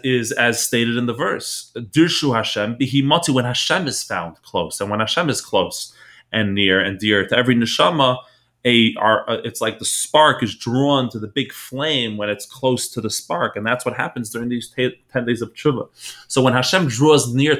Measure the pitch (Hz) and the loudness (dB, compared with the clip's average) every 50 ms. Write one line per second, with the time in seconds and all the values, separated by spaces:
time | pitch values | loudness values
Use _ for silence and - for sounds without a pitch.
0 | - 131 127 123 117 113 - - 120 120 113 110 - - - 117 117 117 117 120 | -2 0 0 0 0 -2 0 0 2 2 2 0 -2 0 0 0 2 2 0 -2
1 | 123 120 113 113 156 196 180 - - - - - - - - 120 120 104 - 151 | -2 -2 -2 -2 -4 -4 -4 -4 -6 -8 -10 -10 -12 -12 -12 -12 -10 -2 4 4
2 | 165 175 170 - - 143 120 113 110 - - 107 104 107 117 120 139 127 123 139 | 4 4 4 0 0 2 2 2 0 -2 -2 -2 -2 -2 -2 -2 -2 0 0 0
3 | 135 139 151 170 165 - 135 131 120 123 123 - - - 165 190 180 139 107 - | 2 2 2 2 2 2 2 2 2 0 -2 -2 -2 0 0 -2 -2 -4 -6 -6
4 | - - 110 92 85 82 80 _ _ - - 95 85 76 - - 101 101 104 107 | -6 -6 -6 -6 -6 -8 -12 _ _ -6 -4 -4 -4 -4 -4 -6 -4 -4 -2 -2
5 | 110 - - 170 180 151 123 - - - - 101 90 85 - - - - - - | -2 -2 0 -2 0 0 -2 -4 -4 -2 0 0 0 0 -2 -10 -12 -12 -16 -20
6 | - - - - _ _ - 110 107 101 98 101 101 95 95 95 92 98 98 95 | -20 -20 -20 -20 _ _ -2 -2 0 0 2 2 4 4 4 4 2 0 -2 -2
7 | 104 107 104 101 95 - - 117 123 123 123 117 117 113 - - 151 180 175 156 | 0 2 2 2 2 2 2 0 2 4 2 2 2 0 0 2 2 2 2 2
8 | 135 127 127 127 - - _ _ _ _ _ _ - 123 120 117 113 110 110 - | 2 2 0 -2 -6 -18 _ _ _ _ _ _ 0 2 4 6 4 4 2 0
9 | 104 110 110 - - - 117 110 - 120 110 - 117 113 110 - 131 - - - | 2 2 2 2 2 -2 -4 -4 -4 -8 -6 -4 -4 -4 -4 -6 -6 -6 -6 -6
10 | - - - 151 156 151 131 - 127 110 104 - - 123 117 131 139 143 143 135 | -4 0 4 6 6 6 4 2 -2 -4 -4 -6 -6 -2 0 2 2 2 2 0
11 | 127 120 - 113 104 104 - 139 135 - - - - - - 131 143 160 151 131 | 0 -2 -6 -8 -10 -6 -4 -4 -4 -6 -8 -16 -16 -12 -8 -6 -4 -2 -2 -2
12 | 120 110 107 104 104 104 104 101 - - - - - 131 127 120 - - - 123 | -2 -4 -4 -4 -4 -4 -4 -6 -8 -16 -10 -2 0 0 0 0 -2 -6 -6 -6
13 | 107 107 - - - - 160 170 143 107 - 110 104 113 120 123 - 123 - - | -6 -4 -6 -6 -6 -6 -4 -2 -2 -4 -4 -4 -2 -2 -2 -2 -2 -6 -4 -4
14 | 127 - - 123 120 113 - 117 117 120 123 120 117 - - - 127 123 - _ | -6 -6 -6 -8 -10 -8 -8 -6 -4 -4 -4 -6 -6 -8 -4 -2 -2 -2 -2 _
15 | _ _ - 131 120 117 120 110 117 110 - - - 151 139 117 - - _ - | _ _ -6 -4 -2 -2 -2 -2 -4 -8 -6 -2 0 0 0 0 -4 -8 _ -18
16 | - - - - - - - 135 127 127 120 127 127 - - 185 175 139 113 117 | -16 -16 -16 -16 -12 -4 0 2 4 4 4 2 2 2 2 2 2 2 2 4
17 | 143 156 151 143 - 120 120 131 139 151 147 | 6 6 6 6 4 2 0 2 2 2 2